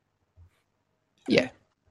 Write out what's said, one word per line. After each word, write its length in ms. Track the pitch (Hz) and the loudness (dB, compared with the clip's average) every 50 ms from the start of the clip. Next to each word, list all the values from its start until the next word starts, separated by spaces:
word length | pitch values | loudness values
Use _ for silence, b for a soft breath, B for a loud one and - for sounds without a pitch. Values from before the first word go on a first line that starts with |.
| _ _ _ _ _ _ _ - - - _ _ _ _ _ _ _ _ _ _ _ _ _ _ - - | _ _ _ _ _ _ _ -20 -20 -20 _ _ _ _ _ _ _ _ _ _ _ _ _ _ -6 0
Yeah. 200 | - - 254 - - - _ _ _ _ _ _ | 2 2 2 0 -4 -16 _ _ _ _ _ _